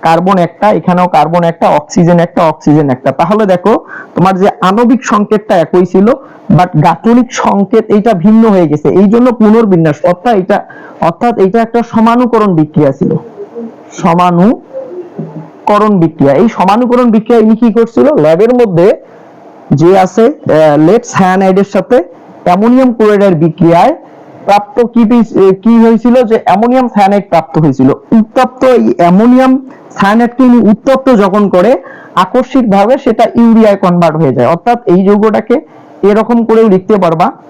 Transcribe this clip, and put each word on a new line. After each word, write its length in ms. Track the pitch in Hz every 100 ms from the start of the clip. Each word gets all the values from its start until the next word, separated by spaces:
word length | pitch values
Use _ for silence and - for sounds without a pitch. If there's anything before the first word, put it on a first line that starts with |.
কার্বন 360 | 165 165 180 196
একটা, 320 | 165 - 208
এখানেও 360 | 190 170 180 180
কার্বন 380 | 165 151 175
একটা, 240 | 170 165 208
অক্সিজেন 520 | 160 - - 170 175
একটা, 280 | 170 - 165
অক্সিজেন 420 | 156 - 147 147
একটা। 220 | 127 -
তাহলে 340 | 135 170 214 214
দেখো 380 | 180 180 269 - - -
তোমার 240 | - 180 185
যে 100 | 202 -
আণবিক 440 | 185 202 240 247
সংকেতটা 520 | - 214 208 214 - 190
একই 300 | 156 180 180
ছিল, 200 | 185 208 285 - - - 151
but 260 | 180 156
গাঠনিক 500 | 170 170 226 240 240
সংকেত 580 | - - 202 196 220 220
এইটা 240 | 208 214
ভিন্ন 340 | 196 175 220 226
হয়ে 200 | 190 165
গেছে, 200 | 147 151
এই 200 | 175 202
জন্য 240 | 226 254
পুনর্বিন্যাস। 720 | 233 214 220 220 180 160 147
অর্থাৎ 320 | - 175 247 214
এটা, 280 | 175 202 - - - -
অর্থাৎ 380 | 160 170 240 220
এটা 240 | 190 226
একটা 200 | 226 240
সমানুকরণ 720 | 220 220 226 233 254 226 214
বিক্রিয়া 380 | 165 151 - 147
ছিল, 220 | - - - - - 403 233 - - -
সমানুকরণ 2000 | - 185 170 180 175 196 339 - - - 359 - - 160 156 - - - 208 214 202
বিক্রিয়া। 340 | 165 - 139
এই 140 | 139 226
সমানুকরণ 640 | - - 208 247 240 247
বিক্রিয়া 300 | 220 220 240
ইনি 160 | 220 220
কি 160 | 240
করছিল? 420 | 214 233 - 247
ল্যাবের 400 | 294 151 165 226
মধ্যে 380 | 247 233 165 180 320 - - - - - - -
যে 280 | 143 165 190
আছে, 280 | 185 - 233
আহ, 500 | 302 - 151 156 147
লেড 280 | 156 226
সায়ানাইডের 600 | - - 190 185 190 185
সাথে 400 | 202 208 185 254 359 - - -
অ্যামোনিয়াম 480 | - 180 226 247 254
ক্লোরাইডের 420 | 226 214 208 202
বিক্রিয়ায় 600 | 165 165 156 170 170 214 330 - - - -
প্রাপ্ত 420 | - 202 208 - 233
কি 180 | 233
পিস-, 360 | 220 240 220 -
এ, 140 | 190
কি 240 | 190 226 233
হয়েছিল? 440 | 226 226 240 247
যে 180 | 226 220
অ্যামোনিয়াম 440 | - 185 233 254 247
সায়ানাইড 400 | 208 196 202 196
প্রাপ্ত 300 | 170 - -
হয়েছিল। 320 | 156 131 131
উত্তপ্ত 720 | - - 226 214 - 262 -
এই 300 | - 240 220 -
অ্যামোনিয়াম 760 | 170 180 233 254 262 262 - - -
সায়ানাইডকে 540 | - 196 220 240 233
ইনি 120 | 254 240
উত্তপ্ত 600 | 208 208 - 269 269 240
যখন 320 | 202 196 202
করে, 340 | 180 196 285 - - -
আকস্মিকভাবে 840 | - 190 247 254 269 233 196 208 262
সেটা 260 | 254 220
ইউরিয়ায় 520 | 226 - 233 226 220 196
কনভার্ট 400 | 185 175 170 156
হয়ে 160 | 156
যায়। 140 | 123 120
অর্থাৎ 320 | 170 - 240 -
এই 180 | 175
যৌগটাকে 560 | 190 208 214 214 220 240 - - - -
এরকম 420 | 196 214 220 240
করেও 240 | 220 226 226
লিখতে 280 | 190 185 214
পারবা 360 | 180 160 180 -